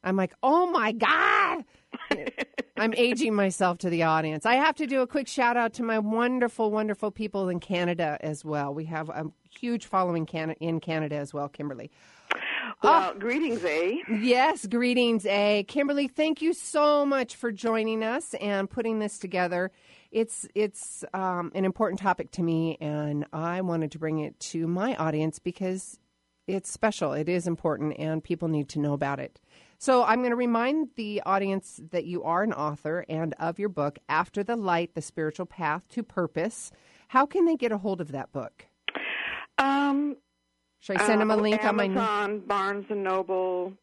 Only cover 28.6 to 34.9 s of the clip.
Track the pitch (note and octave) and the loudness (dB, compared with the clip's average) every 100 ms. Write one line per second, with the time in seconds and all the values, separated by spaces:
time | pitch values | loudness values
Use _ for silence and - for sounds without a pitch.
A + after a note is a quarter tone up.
28.6 | C#3 D3+ D3 C#3+ C#3 C#3 C3 _ _ _ | -2 -2 -2 0 -2 -4 -8 _ _ _
29.6 | _ _ - B3+ G#3+ A#3 B3 A#3+ B3 A3+ | _ _ 2 4 4 2 2 0 2 2
30.6 | A#3+ D#4 C#4+ - G#3+ G#3 - G3 G3 G3 | 2 0 -2 -6 -6 -4 0 0 2 -2
31.6 | - - E3 F3 E3 F3 D#3 E3+ G#3+ F#3 | -6 -18 -6 -6 -4 -6 0 0 0 -2
32.6 | D3+ D3 D3+ E3+ - D#3+ E3 - E3 F3 | -4 -4 -4 -6 -4 -4 -4 -4 -6 -2
33.6 | G3+ E3+ D3 - - D3+ F3+ - G3+ A#3 | -4 -2 -4 -4 0 0 0 -4 -4 -2
34.6 | G3 E3+ E3+ | 0 0 0